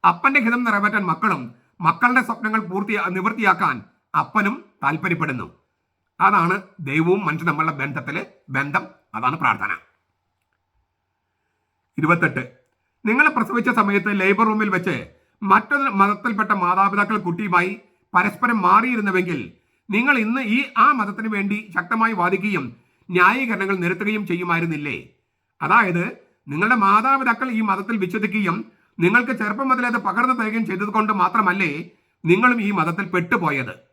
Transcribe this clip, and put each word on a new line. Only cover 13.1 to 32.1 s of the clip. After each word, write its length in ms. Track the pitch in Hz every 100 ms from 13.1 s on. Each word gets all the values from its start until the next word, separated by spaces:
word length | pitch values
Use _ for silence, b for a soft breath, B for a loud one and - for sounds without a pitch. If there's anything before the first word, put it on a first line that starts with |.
| 247 302 254
പ്രസവിച്ച 340 | 226 233 247
സമയത്ത് 400 | 233 202 202 208 202
ലേബർ 260 | 185 202 220
റൂമിൽ 220 | 220 208 185
വെച്ച് 200 | 180 127 82 _ _ _
മറ്റൊരു 480 | 196 202 226 285 269 196
മതത്തിൽപ്പെട്ട 520 | 202 202 240 208 214 202
മാതാപിതാക്കൾ 540 | 175 185 196 202 202 214
കുട്ടിയുമായി 540 | 190 170 208 175 180 208 _ _ _
പരസ്പരം 440 | 185 202 - 240 226 180
മാറിയിരുന്നുവെങ്കിൽ 720 | 202 254 233 208 185 175 147 87 _ _ _ -
നിങ്ങൾ 260 | 208 262 269
ഇന്ന് 220 | 214 254 233 240
ഈ, 20 | 277 226
ആ 20 | 262 269
മതത്തിന് 300 | 202 208 220
വേണ്ടി 240 | 202 196 208 214
ശക്തമായി 400 | 175 170 226 226 202
വാദിക്കുകയും 440 | 175 185 208 180 127 - _ _ -
ന്യായീകരണങ്ങൾ 680 | 170 180 247 254 202 190 190
നിരത്തുകയും 400 | 175 180 208 214 190
ചെയ്യുമായിരുന്നില്ലേ? 680 | 175 175 165 170 151 147 87 - _ _ _ _ _
അതായത് 440 | 147 220 196 170 196 - _ _ -
നിങ്ങളുടെ 300 | 147 214 247
മാതാപിതാക്കൾ 640 | 196 208 254 277 254 226 262 220
ഈ 20 |
മതത്തിൽ 360 | 214 190 202 220
വിശ്വസിക്കുകയും 600 | 180 208 208 214 185 180 - b b -
നിങ്ങൾക്ക് 340 | 175 233 247 254
ചെറുപ്പം 280 | 208 208 262
മുതലേ 200 | 254 247
അത് 100 | 226 202
പകർന്നു 280 | 196 254
തരികയും 300 | 247 220 226 180
ചെയ്തത് 260 | 185 208 214
കൊണ്ട് 160 | 214
മാത്രമല്ലേ 580 | 202 180 190 190 190 175 147 170 _ _